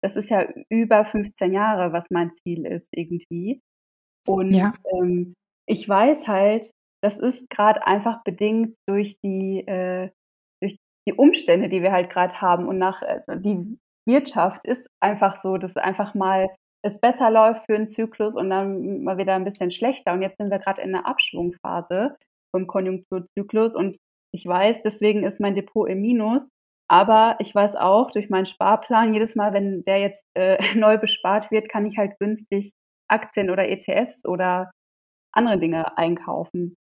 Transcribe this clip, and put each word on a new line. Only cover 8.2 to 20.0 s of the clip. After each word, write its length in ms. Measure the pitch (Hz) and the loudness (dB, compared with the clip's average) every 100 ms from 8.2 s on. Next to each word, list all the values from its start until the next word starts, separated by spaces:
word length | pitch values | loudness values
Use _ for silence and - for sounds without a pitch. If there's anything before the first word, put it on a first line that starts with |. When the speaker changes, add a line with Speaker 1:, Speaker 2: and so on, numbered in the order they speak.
Speaker 1:
bedingt 520 | - 180 208 226 226 - - | -8 -2 0 0 -2 -4 -4
durch 300 | 196 208 - | -2 -2 -6
die, 420 | 196 190 190 190 190 | -6 -4 -4 -6 -6
äh, 440 | 190 180 185 190 _ _ _ _ _ | -4 -4 -4 -8 _ _ _ _ _
durch 140 | 196 - _ _ - | -8 -8 _ _ -8
die 60 | |
Umstände, 540 | - 277 - - 175 190 | 4 4 4 2 2 4
die 140 | 190 | 0
wir 100 | 180 | 2
halt 180 | 185 180 | 2 0
grad 300 | - 180 180 | 0 -2 0
haben. 280 | 190 175 180 | 0 0 0
Und 100 | 190 | 0
nach, 240 | 185 190 | -2 -2
äh, 180 | - - - - | -6 -8 -8 -6
die 400 | 190 190 180 233 _ _ - | -4 -4 -6 -12 _ _ 2
Wirtschaft 600 | 262 285 220 175 - - | 2 2 0 0 -2 -6
ist 200 | 254 - _ | -6 -8 _
einfach 360 | 190 208 196 190 | -2 2 0 0
so, 200 | 190 190 | -4 -4
dass 200 | 185 185 | -4 -4
einfach 380 | - 190 202 | -4 -2 -4
mal 340 | 208 190 190 190 - _ _ | -2 0 0 0 -4 _ _
es 160 | 208 202 | -8 0
besser 300 | 233 247 240 | 0 4 4
läuft 340 | 220 220 226 - | 6 6 4 -2
für 80 | |
einen 120 | 214 214 | -2 -2
Zyklus 500 | - 226 - 214 226 | -4 -8 -4 -4 -2
und 140 | 190 | -4
dann 520 | 190 196 196 180 196 | -2 -2 -4 -6 -6
mal 140 | - 190 | -6 -4
wieder 180 | 196 | 0
ein 100 | 190 | -2
bisschen 260 | 185 202 180 | -2 -6 -6
schlechter. 420 | 175 233 269 | -2 -2 -2